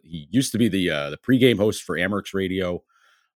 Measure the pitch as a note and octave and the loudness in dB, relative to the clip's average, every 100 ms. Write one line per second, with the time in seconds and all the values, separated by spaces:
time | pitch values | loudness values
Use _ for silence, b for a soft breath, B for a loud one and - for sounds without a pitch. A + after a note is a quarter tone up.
0 | D#2 E2 D2 A#2+ C3+ A2 A#2 G2 F2 D2+ | _ -14 -2 -2 0 0 0 2 0 -2
1 | C#2+ D2+ - B2+ B2+ G2 G#2+ G2+ - E2 | -4 -6 0 4 4 4 0 -2 -6 -4
2 | F#2+ G2+ - G2 F#2 F#2+ F2+ F2 - _ | -2 -2 -4 -4 -2 -2 -4 -6 -10 _
3 | _ _ _ | _ _ _